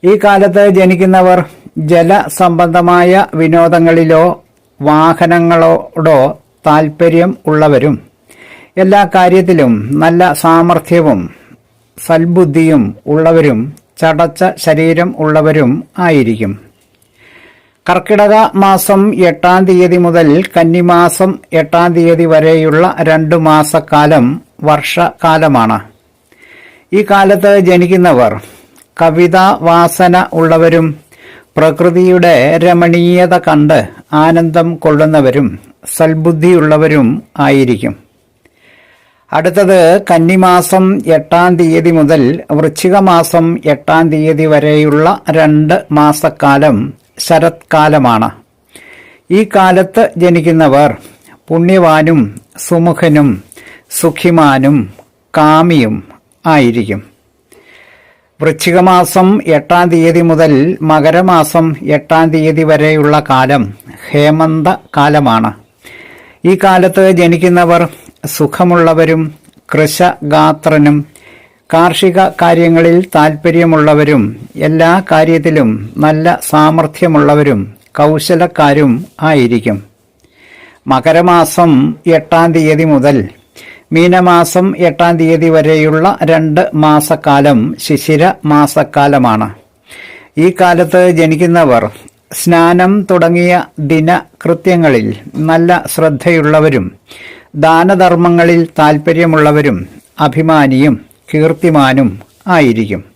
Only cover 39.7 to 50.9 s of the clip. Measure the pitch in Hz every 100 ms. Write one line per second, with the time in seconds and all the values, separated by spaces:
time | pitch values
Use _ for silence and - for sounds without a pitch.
39.7 | 185 165 185 - 170 165 185 185 180 175
40.7 | 190 190 196 - 156 156 170 180 170 165
41.7 | 165 165 165 147 156 127 160 - 147 156
42.7 | 151 185 202 190 170 160 170 165 170 156
43.7 | 139 - 160 165 156 156 151 156 151 151
44.7 | 151 151 147 160 196 - 160 156 151 151
45.7 | 180 - 147 147 147 160 - 143 139 151
46.7 | 110 135 - _ - - 160 165 - _
47.7 | 160 151 151 127 113 110 - _ _ _
48.7 | - - - - _ _ 185 208 202 185
49.7 | 185 185 - 233 - 175 170 160 160 156
50.7 | 135 147